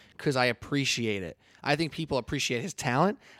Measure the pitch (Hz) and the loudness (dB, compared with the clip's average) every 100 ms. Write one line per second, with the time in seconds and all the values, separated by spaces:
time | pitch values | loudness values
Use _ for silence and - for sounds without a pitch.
0 | - - 151 127 123 117 - 143 131 - | -20 -6 -2 2 2 0 -2 0 0 0
1 | 113 101 87 - _ - - 147 160 - | 0 -2 -4 -12 _ -6 0 0 0 -4
2 | 156 135 - 139 - 120 156 - 139 127 | -2 -2 -2 -2 -2 -2 -4 -4 0 4
3 | 185 - - | 4 2 -8